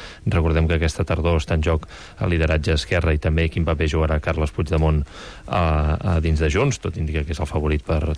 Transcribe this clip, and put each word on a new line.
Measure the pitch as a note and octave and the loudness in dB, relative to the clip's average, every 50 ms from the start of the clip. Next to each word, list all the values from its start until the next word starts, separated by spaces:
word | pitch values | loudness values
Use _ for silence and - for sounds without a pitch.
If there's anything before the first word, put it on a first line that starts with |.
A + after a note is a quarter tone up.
| - - - - - | -16 -18 -18 -6 -4
Recordem | - - E2+ D#2+ E2 D#2+ D#2+ D#2+ D#2+ | 0 0 2 2 2 2 2 2 2
que | E2+ | 2
aquesta | D#2 E2 D#2+ - - D#2 - | 2 0 0 0 -2 -2 -2
tardor | E2 D2+ D#2 E2+ E2+ D#2 | -2 0 2 2 2 2
està | - - E2+ | 0 0 0
en | D#2+ D#2 | 0 2
joc | E2 D#2+ D#2 - - - - - - - - | 2 0 0 -2 -6 -14 -18 -20 -20 -8 -4
el | G#2+ F#2+ E2+ | -2 0 0
lideratge | D#2+ D#2+ D#2 D#2 D#2 D2 - D#2+ | 2 2 2 2 0 2 0 0
Esquerra | D2+ - - F#2+ E2+ E2 E2 D2+ | 0 0 0 0 0 2 2 2
i | D2+ | 2
també | - D#2+ D2+ D#2+ E2 D#2+ | 0 0 2 2 0 0
quin | - F2 E2 | 0 0 0
paper | E2+ D#2+ D2 E2 D#2+ | 0 0 0 0 0
jugarà | E2 D#2+ D#2+ D2+ D#2 D#2 | 2 2 2 2 0 0
Carles | - - D#2 D#2+ D#2 - | 0 -2 0 0 -2 -2
Puigdemont, | - - D#2+ - E2 D#2 D#2 D#2 D#2 D2 C#2+ | -2 -4 -2 0 2 2 2 4 2 2 0
eh, | - - - - - - - - - - | -4 -8 -16 -18 -18 -18 -18 -10 -4 -2
eh, | F2+ E2+ D#2+ D#2 D2+ D2+ D2+ D#2 E2+ - G2 F2+ D#2+ | 0 2 2 2 2 2 0 0 0 0 0 0 2
dins | D#2+ E2 D#2+ D2+ | 2 2 2 2
de | D#2+ D2+ | 2 2
Junts. | - G2+ C#3 C#3+ - - - | 2 2 2 0 0 -2 -6
Tot | F2 E2 - | -6 -4 -4
indica | D#2+ D2+ D#2 D#2 C#2+ | -4 -2 -2 -4 -4
que | D#2 | -4
és | D#2+ - | -4 -4
el | E2 - | -4 -4
favorit | - D#2 D2+ D2+ D#2 D2+ - | -2 -2 0 0 0 -2 -2
per | - D#2+ D#2 D2+ D2+ D2+ | -2 -2 0 0 -2 -4